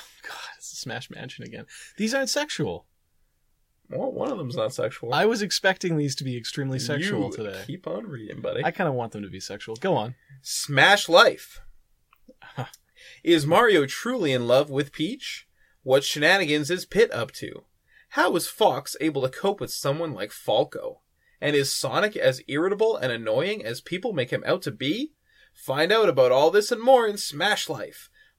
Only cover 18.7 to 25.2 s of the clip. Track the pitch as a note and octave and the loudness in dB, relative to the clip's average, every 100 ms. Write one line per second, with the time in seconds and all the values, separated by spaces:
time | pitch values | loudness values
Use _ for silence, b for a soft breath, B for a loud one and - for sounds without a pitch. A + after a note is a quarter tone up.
18.7 | B2+ - - D#3+ C#3+ C3 - G3 G3+ A#2+ | 2 -6 -4 -2 0 -2 -2 -2 -2 -6
19.7 | - C#3 D3+ D#3+ G2+ G#2+ - - A2 D3 | -6 -4 -2 -4 -6 -10 -8 0 2 0
20.7 | - - - _ _ _ _ D3 C#3+ C3+ | -4 -10 -12 _ _ _ _ 0 0 0
21.7 | - C3 C#3 G#3 - C3 C3 - C#3+ F#3 | -2 -2 0 -2 2 0 0 -2 -2 0
22.7 | G3+ A3 - C3 A#2 A2 A#2 F#3 G#3+ A2+ | 2 0 0 -2 -2 -2 0 0 -4 -8
23.7 | A#2+ - F#3 G#3 D#3+ B2 B2 - F#3 D3+ | -10 -8 -6 -4 -4 -2 -2 -2 -2 -4
24.7 | A2 C3+ G#3 D#4 _ | -4 -4 -4 -6 _